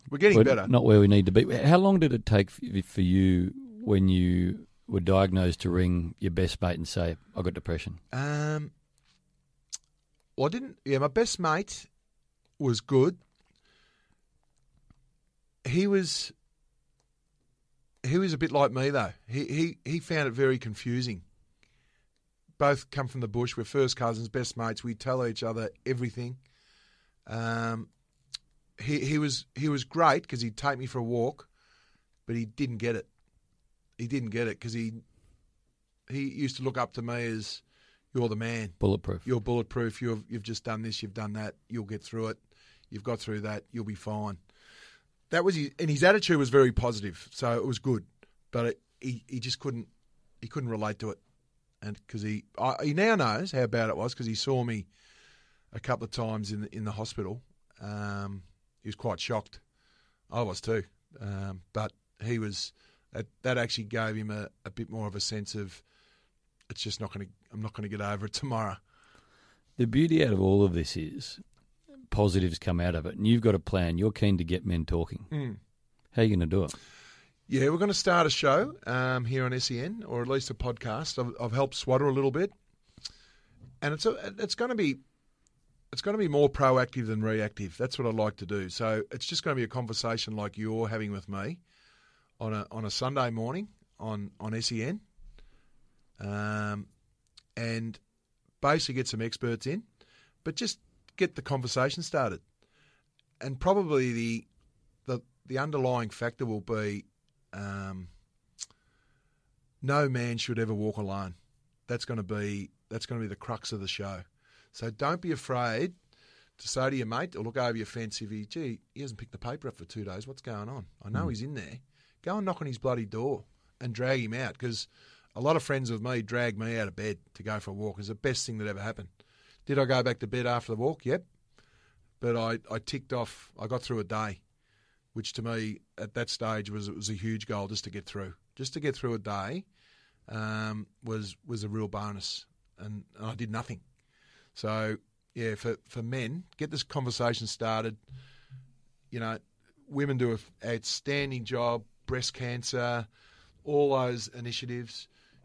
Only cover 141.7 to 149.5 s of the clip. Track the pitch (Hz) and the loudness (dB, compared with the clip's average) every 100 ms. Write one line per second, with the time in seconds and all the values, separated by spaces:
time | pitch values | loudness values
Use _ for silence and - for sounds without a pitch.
141.7 | 110 104 101 104 101 - - - _ _ | -4 -4 -4 -6 -6 -8 -8 -12 _ _
142.7 | - 104 104 - 95 107 101 113 110 - | -16 -12 -10 -12 -10 -10 -6 -6 -6 -8
143.7 | 92 - _ _ _ _ _ _ - 107 | -12 -16 _ _ _ _ _ _ -8 -4
144.7 | 107 107 110 _ _ _ 120 113 104 117 | -2 -2 -4 _ _ _ -6 -6 -4 -4
145.7 | 110 _ 123 113 131 117 165 185 - 151 | -6 _ -10 -6 -4 -4 -8 -10 -10 -6
146.7 | 151 - 151 123 - 120 110 113 - 113 | -6 -6 -4 -4 0 0 0 -6 -4 -2
147.7 | 110 113 110 - 131 - - - 131 - | -2 -4 -8 -14 -20 -20 -20 -20 -20 -20
148.7 | _ _ _ _ 120 113 113 - | _ _ _ _ -6 -6 -6 -12